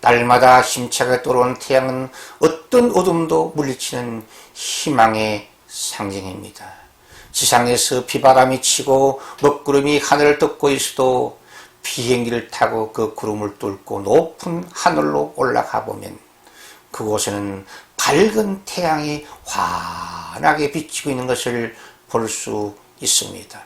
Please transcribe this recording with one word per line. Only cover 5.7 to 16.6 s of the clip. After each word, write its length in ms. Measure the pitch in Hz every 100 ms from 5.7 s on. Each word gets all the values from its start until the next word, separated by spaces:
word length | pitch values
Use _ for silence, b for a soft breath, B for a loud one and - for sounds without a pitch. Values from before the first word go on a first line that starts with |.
| - - - 101 98 95 95 98 - - - - _ B B B
지상에서 760 | - - 123 120 120 - 127 123
비바람이 560 | 135 135 131 131 131
치고 600 | - - 143 135 135 135 B B
먹구름이 580 | 143 143 - 139 139 147
하늘을 400 | 143 147 147 147
덮고 300 | 147 - 143
있어도 680 | 135 - - 131 127 123 - B B B B
비행기를 680 | - - 120 123 117 117 113
타고 420 | - 113 113 110
그 220 | - 107
구름을 440 | - 110 107 104 -
뚫고 440 | 113 95 - 104
높은 680 | 101 127 165 - - 170 175
하늘로 600 | - 180 156 151 147 151 -
올라가 500 | 135 120 113 110 110
보면 320 | 104 98 92 _ _ B B